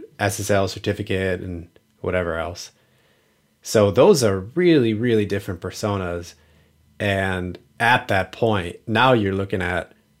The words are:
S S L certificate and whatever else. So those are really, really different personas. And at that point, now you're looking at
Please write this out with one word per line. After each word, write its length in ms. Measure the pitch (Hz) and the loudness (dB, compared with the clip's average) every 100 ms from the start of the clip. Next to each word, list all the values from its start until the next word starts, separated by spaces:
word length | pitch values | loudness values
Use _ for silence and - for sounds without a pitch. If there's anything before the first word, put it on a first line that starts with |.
| - - | -12 -4
S 200 | 101 101 | -4 -2
S 100 | 98 | 0
L 200 | 101 95 | 0 0
certificate 720 | 104 104 101 101 95 95 90 | -4 -6 -4 -4 -2 -2 -4
and 260 | 92 87 85 _ _ _ | -6 -12 -14 _ _ _
whatever 380 | 92 90 85 82 | -4 -2 -2 -4
else. 340 | 82 87 - _ _ _ _ _ _ _ _ _ | -6 -10 -16 _ _ _ _ _ _ _ _ _
So 280 | - 110 101 | 0 2 4
those 340 | 98 175 165 | 6 6 6
are 180 | 110 95 | 2 0
really, 520 | 98 170 180 156 117 | -4 0 4 4 4
really 320 | 107 123 110 98 | 0 2 2 2
different 340 | 98 - 87 | -4 -6 -8
personas. 760 | 92 - 104 101 90 87 87 - _ _ _ _ _ - | -8 -4 -2 -2 -2 -6 -10 -20 _ _ _ _ _ -4
And 580 | 101 98 95 92 90 87 _ - | -2 0 0 -2 -6 -10 _ -2
at 280 | 120 123 - | 2 2 2
that 220 | 98 - | -2 -2
point, 440 | - 113 101 87 - - | -2 0 0 -2 -10 -2
now 280 | 110 131 | 2 4
you're 200 | 123 98 | 4 2
looking 300 | 98 98 101 | -2 -4 -4
at 280 | 90 90 - _ _ _ | -2 -4 -6 _ _ _